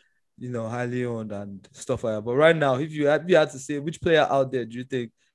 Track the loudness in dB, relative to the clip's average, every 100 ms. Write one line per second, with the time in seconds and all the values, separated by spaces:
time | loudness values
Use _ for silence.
0 | _ _ _ -14 -8 -6 -6 -6 -4 -4
1 | -4 -6 -8 -10 -10 -14 -18 -12 -6 -4
2 | -4 -4 -2 4 6 6 2 0 -2 -2
3 | 2 2 4 4 4 -2 -8 -6 -6 -4
4 | 2 4 4 2 0 -2 -4 -8 -6 -6
5 | -6 _ _